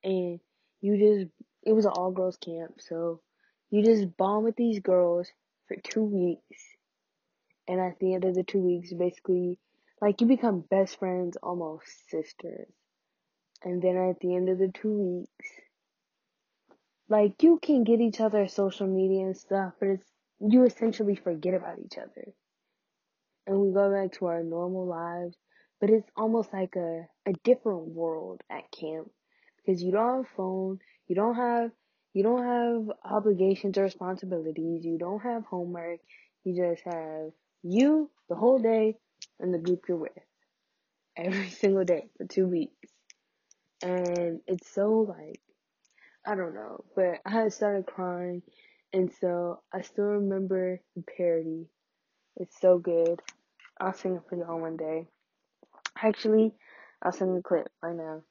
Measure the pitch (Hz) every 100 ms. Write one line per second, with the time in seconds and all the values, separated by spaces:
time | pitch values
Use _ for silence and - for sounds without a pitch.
0 | 190 190 180 175 _ _ _ _ 196 208
1 | 214 208 180 _ - _ - 220 208 -
2 | 185 185 185 180 - 165 165 - - 165
3 | 170 165 _ _ _ _ _ 208 214 220
4 | 196 170 190 214 220 226 240 208 190 185
5 | 175 175 180 _ _ _ _ 196 - -
6 | 214 202 180 165 _ - - _ _ _
7 | _ _ _ _ _ _ - 185 185 180
8 | 185 185 185 185 185 202 180 175 175 175
9 | 180 - - 180 180 180 _ _ _ _
10 | 208 202 233 254 240 190 160 190 190 -
11 | 190 180 175 175 - 180 165 160 - -
12 | _ 160 156 - - - - _ _ _
13 | _ _ _ _ _ _ 180 180 185 180
14 | 185 180 180 180 185 185 190 185 214 208
15 | 190 180 - _ - - _ _ _ _
16 | _ _ _ _ _ _ _ _ _ _
17 | _ 214 208 196 320 330 - 285 220 233
18 | 233 208 220 214 190 - 196 185 196 190
19 | 190 190 190 190 - 196 190 - 196 190
20 | _ _ _ _ 208 240 254 - 226 -
21 | 208 196 - 160 180 185 175 - - -
22 | - - - - _ _ _ _ _ _
23 | _ _ _ _ - 196 196 190 202 196
24 | 190 - 180 170 165 165 180 185 180 165
25 | 170 175 175 - _ _ _ _ 202 220
26 | 202 - 220 226 214 196 185 185 170 165
27 | 165 _ - 180 - 254 226 185 160 165
28 | 165 160 185 92 - - - - 156 160
29 | - _ _ _ _ _ - 185 180 196
30 | 233 262 262 - 185 190 190 190 _ _
31 | _ 180 220 240 240 240 233 - _ _
32 | _ 196 202 247 247 240 240 233 214 -
33 | 190 208 208 190 190 196 202 190 196 -
34 | 185 185 190 175 160 160 160 170 165 165
35 | 170 208 233 233 220 180 175 175 170 170
36 | _ - _ _ - 180 175 170 - 170
37 | 160 156 156 - _ _ 175 190 277 311
38 | 302 _ _ 175 226 262 226 226 220 220
39 | _ _ - _ 180 175 165 180 - 175
40 | 151 - _ _ _ _ _ _ _ _
41 | _ - 175 190 190 175 202 196 180 165
42 | - _ 190 - 185 175 151 _ _ _
43 | _ - _ _ _ _ _ _ 180 180
44 | 175 175 170 170 - 185 - - 202 220
45 | 214 170 156 - _ _ _ _ _ _
46 | _ _ - 202 175 - - - - -
47 | 180 170 - 220 220 - 208 202 190 -
48 | 180 175 180 175 - _ _ _ _ 190
49 | 185 - 180 175 175 175 _ - - -
50 | 208 208 202 190 190 190 185 180 _ -
51 | - - 175 165 165 160 165 _ _ _
52 | _ _ _ - 180 _ 190 180 175 170
53 | 165 170 - - _ _ - _ 190 185
54 | 190 180 - 175 170 165 165 160 156 160
55 | 165 _ _ _ _ _ _ - - -
56 | 220 208 220 220 220 - _ - - _
57 | 185 180 185 185 180 170 - _ 165 170
58 | 160 156 156